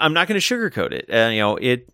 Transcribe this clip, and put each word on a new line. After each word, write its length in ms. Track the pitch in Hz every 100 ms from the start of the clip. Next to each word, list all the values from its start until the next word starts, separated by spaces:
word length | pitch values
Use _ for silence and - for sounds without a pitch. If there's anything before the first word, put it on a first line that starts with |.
I'm 120 | 156
not 140 | 160 180
gonna 120 | 202
sugarcoat 520 | - 247 214 - 87
it. 160 | 65 -
Uh, 160 | 113 113
you 100 | 110
know, 160 | 104 104
it, 300 | 127 127 -